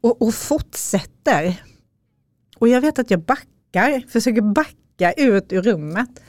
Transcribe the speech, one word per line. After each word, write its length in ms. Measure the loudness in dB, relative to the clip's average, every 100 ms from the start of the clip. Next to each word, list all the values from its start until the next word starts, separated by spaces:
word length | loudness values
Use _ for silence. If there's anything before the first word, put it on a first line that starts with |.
Och, 220 | -2 0
och 120 | 0
fortsätter. 1300 | -2 -2 -4 -4 -10 -4 -4 -4 _ 0 0 0 -6 -10 _ _ _ _ _ _ _ _ 0
Och 100 | 2
jag 120 | 4
vet 180 | 2 -2
att 120 | 0
jag 100 | 0
backar, 840 | 0 -4 -6 _ _ -2 0 0 -2
försöker 320 | -2 0 0
backa 680 | 0 0 -2 -6 _ -2 -2
ut 400 | 2 2 2 0
ur 100 | -2
rummet. 600 | 0 -2 -4 -6 -6 -8